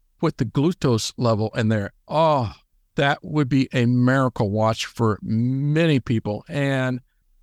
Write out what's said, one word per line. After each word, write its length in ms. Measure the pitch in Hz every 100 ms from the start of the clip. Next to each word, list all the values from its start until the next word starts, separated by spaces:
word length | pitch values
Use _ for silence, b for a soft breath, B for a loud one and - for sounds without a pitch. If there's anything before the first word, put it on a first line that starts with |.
| _ -
put 200 | 165 -
the 60 | 120
glucose 680 | - 151 185 143 113 - -
level 340 | 120 107 107 -
in 120 | 110
there, 240 | 110 98 - -
oh, 440 | 151 160 147 110 - _ _ _ -
that 240 | 143 147
would 240 | 180 151 135
be 200 | 139 135
a 140 | 135 120
miracle 640 | 123 123 135 127 - 107
watch 380 | 104 110 113 -
for 320 | - 113 98
many 800 | 101 110 123 135 143 151 165 139
people. 440 | - 113 107 104 -
And 520 | 147 139 135 131 127 - _ _ _